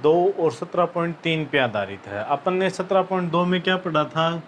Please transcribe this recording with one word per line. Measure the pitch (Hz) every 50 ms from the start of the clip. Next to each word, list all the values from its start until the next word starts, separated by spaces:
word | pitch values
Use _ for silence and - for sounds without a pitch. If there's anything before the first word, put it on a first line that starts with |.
दो | 127 151 160 175 175 196 196 -
और | 165 156
सत्रह | 120 - 175 175 - 175 175
पॉइंट | 170 - 175 165 170 165
तीन | - - 165 160 156 151
पे | 131 147 139
आधारित | 131 117 104 104 98 98 98 95 -
है। | 98 101 104 110
अपन | 120 143 143 - 185 180
ने | 185 190 185
सत्रह | 185 - 185 180 196 190
पॉइंट | 185 185 190 185 180 170
दो | 156 170 180
में | 180 180 180
क्या | - 190 185
पढ़ा | 185 185 180 156 151 147
था? | 131 - 160 165 165 170 170 160